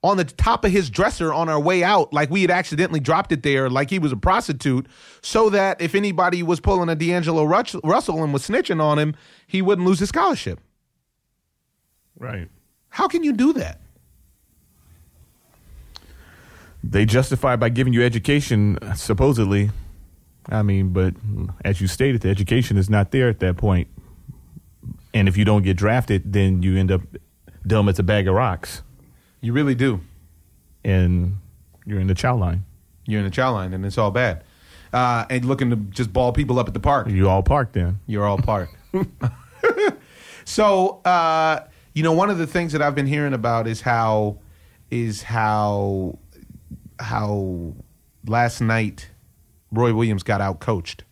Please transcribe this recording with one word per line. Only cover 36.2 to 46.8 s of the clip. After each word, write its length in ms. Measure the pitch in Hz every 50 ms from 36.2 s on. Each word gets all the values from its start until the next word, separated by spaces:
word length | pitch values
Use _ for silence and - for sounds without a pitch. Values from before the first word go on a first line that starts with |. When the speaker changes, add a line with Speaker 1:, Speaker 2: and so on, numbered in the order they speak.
| 127 123
Speaker 1:
people 260 | 120 - 147 120 123 123
up 100 | 120 113
at 60 | 101
the 60 | 107
park. 280 | - 147 143 131 107 117
Speaker 2:
You 200 | 101 95 95 95
all 140 | 92 95
parked 320 | 87 - - - 127 - -
then. 260 | 101 87 87 95 101 -
Speaker 1:
You're 180 | - 107 104 101
all 140 | 104 101 95
parked. 360 | - - 110 98 90 - - - - -
<laughs> 120 | - 190 190 - - - - 123 - - - - - - - 466 480 370 427 392 - - - _ - - - - - - -
So, 560 | - - - 214 202 196 185 185 190 - - _
uh, 600 | 180 180 175 165 160 160 160 160 160 156 - - - - - _ _ -
you 80 | 147
know, 100 | 156 165
one 180 | 160 170 190 208
of 80 | 202 170
the 80 | 165
things 260 | 139 - 180 170 160
that 100 | 143 151
I've 120 | 147 143 135
been 120 | 147 139
hearing 260 | 135 147 147 147 143
about 340 | 135 117 110 120 117 117 113
is 140 | 113 113 -
how, 580 | - 127 120 117 113 110 110 107 107 107 104 - - - - _ _ _ _ _ _ _
is 320 | 123 120 117 113 104 101
how, 960 | - - 110 113 110 107 107 107 107 104 101 101 101 98 98 95 92 85 - - - - - - - - - - - - - -